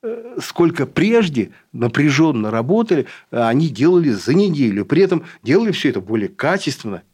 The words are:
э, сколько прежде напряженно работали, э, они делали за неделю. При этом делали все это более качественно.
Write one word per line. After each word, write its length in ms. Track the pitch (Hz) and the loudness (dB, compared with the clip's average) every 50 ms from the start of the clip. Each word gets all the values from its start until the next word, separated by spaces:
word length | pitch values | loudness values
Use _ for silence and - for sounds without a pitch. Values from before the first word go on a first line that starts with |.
э, 360 | - 220 233 233 226 233 - - | -10 -10 -10 -10 -12 -12 -12 -10
сколько 440 | - - - - 170 165 170 160 135 | -10 -8 -2 0 0 0 0 -4 -6
прежде 680 | - - 156 165 208 233 233 214 170 143 120 98 - - _ _ _ - | -4 -2 0 0 2 2 2 2 0 -2 -4 -4 -4 -6 _ _ _ -6
напряженно 800 | 123 120 120 - - 143 151 135 139 160 160 143 113 107 107 | -4 -4 -2 0 2 2 2 4 4 2 2 2 0 -2 -2
работали, 540 | 110 113 117 135 190 226 233 226 180 147 - - - - _ - | -2 -2 0 0 0 0 2 2 0 0 0 -4 -8 -20 _ -8
э, 60 | - 120 | -4 0
они 260 | 117 113 117 139 165 | 0 2 2 2 0
делали 440 | 160 120 101 139 170 185 175 165 143 | 0 0 2 2 4 4 4 4 2
за 220 | 110 95 - 117 135 | 0 -2 0 0 2
неделю. 520 | 185 208 196 160 143 135 110 98 101 98 | 2 2 2 2 0 0 0 0 -2 -2
При 160 | - 143 165 | 0 2 2
этом 240 | 196 185 185 160 - - - - - | 4 2 2 -2 -4 -8 -20 -10 -2
делали 300 | 110 143 202 233 214 180 | 0 2 2 2 0 -2
все 160 | - - 147 | -2 -2 -2
это 100 | - 101 | -2 -2
более 300 | 90 95 110 110 101 92 | -4 -4 -2 -2 -2 -4
качественно. 760 | - - - 151 185 196 - 151 131 - - 110 98 87 - _ | -6 -4 -2 -2 -2 -2 -4 -6 -8 -8 -10 -12 -12 -12 -14 _